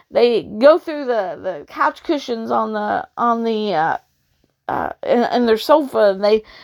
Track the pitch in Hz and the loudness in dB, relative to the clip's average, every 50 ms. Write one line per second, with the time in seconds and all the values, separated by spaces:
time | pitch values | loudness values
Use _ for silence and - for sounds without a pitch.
0 | _ _ - 190 233 240 233 196 - - 202 214 254 294 330 349 - 339 302 294 | _ _ 0 2 2 2 2 0 -2 -4 -2 4 6 6 6 6 2 -4 -8 -6
1 | 285 247 240 220 190 180 151 - - 190 175 147 - - - - - 302 - - | -4 -4 -2 -2 -4 -4 -8 -8 -8 -8 -10 -10 -12 -14 -6 -2 -2 -2 -2 -4
2 | - - 330 277 - - 240 226 226 226 240 226 220 220 220 208 208 208 202 - | -4 -4 -4 -4 -4 -6 -8 -8 -4 -2 -2 -2 -2 -2 -4 -4 -4 -2 -4 -4
3 | - - _ - 233 240 233 233 226 226 226 214 214 208 180 156 160 156 - - | -4 -8 _ -2 0 0 0 0 0 -2 -2 -2 -2 -2 0 0 0 0 -2 -4
4 | - _ _ _ _ _ _ _ _ _ _ _ _ - 135 - 80 - - - | -6 _ _ _ _ _ _ _ _ _ _ _ _ -6 -4 -4 -4 -6 -8 -6
5 | - - - 240 233 - - 247 247 226 220 220 - - 294 311 285 254 - 226 | -2 0 2 2 2 2 0 0 2 2 0 0 2 2 2 2 2 0 0 2
6 | 214 202 190 190 208 208 220 220 214 - - - | 2 2 2 2 2 2 2 2 0 -6 -16 -20